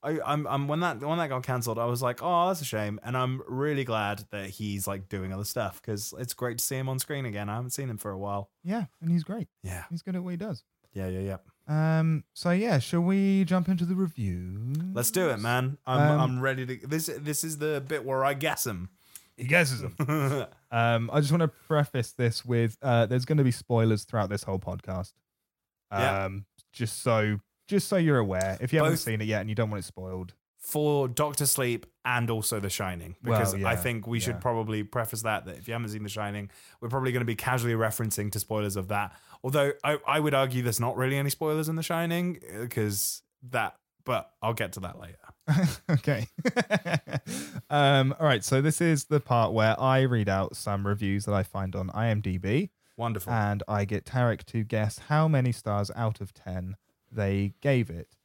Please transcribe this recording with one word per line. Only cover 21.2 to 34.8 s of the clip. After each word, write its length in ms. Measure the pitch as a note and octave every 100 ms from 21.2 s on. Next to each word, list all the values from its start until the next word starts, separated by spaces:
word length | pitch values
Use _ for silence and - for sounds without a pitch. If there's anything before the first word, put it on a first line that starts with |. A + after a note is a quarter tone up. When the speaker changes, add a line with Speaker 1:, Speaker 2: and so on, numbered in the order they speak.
Speaker 2:
just 100 | D3
wanna 160 | E3 D#3+
preface 640 | - - D#3 D3 C3 A#2
this 300 | - A#2+ A2+ A#2+
with, 320 | A#2+ A#2 -
uh, 240 | C#3 A#2+ A2+
there's 160 | B2 B2
gonna 180 | D#3
be 80 | C3
spoilers 520 | A#2+ - A#2 A2+ G#2+
throughout 260 | - A2+ F#2+
this 140 | G2+
whole 160 | - F#2+
podcast. 540 | - F2+ - F#2 F#2 _ _ _ _ _ _ _ _
Speaker 1:
Yeah. 340 | G2+ B2 G2 G2
Speaker 2:
Um, 200 | G2 G2+ _ _
just 280 | - A2+ -
so, 380 | - A2+ G#2+ G#2 - _ _
just 180 | G3+ -
so 80 | F#3+
you're 220 | E3+ C#3
aware, 400 | G#2 F#2 F#2+ F#2+
if 140 | B2
you 60 | D#3
haven't 140 | D3+
Speaker 1:
Both 60 | C3+
Speaker 2:
seen 220 | - A2
it 40 | G#2+
yet 140 | G#2+
and 80 | G#2
you 60 | G#2+
don't 140 | A2
want 120 | G#2
it 40 | F#2
spoiled. 460 | - F#2 F#2 F2+ - _ _
Speaker 1:
For 500 | - D3+ D3+ C#3+ C3+
Doctor 380 | A#2+ D3+ C#3+ C#3+
Sleep 400 | - B2+ A#2 - _
and 260 | - B2 A#2
also 300 | A2+ G#2 A2
The 100 | G2
Shining, 440 | - F#2+ F2+ E2+ E2+
Speaker 2:
Well, 140 | A#2+ A2
Speaker 1:
because 160 | G2
I 40 | F#2+
Speaker 2:
yeah, 160 | G2 A#2
Speaker 1:
think 280 | B2+ A#2 A2
we 120 | A#2
should 160 | A#2+ A2+
Speaker 2:
yeah. 40 |
Speaker 1:
probably 420 | B2+ A#2 A2 G#2+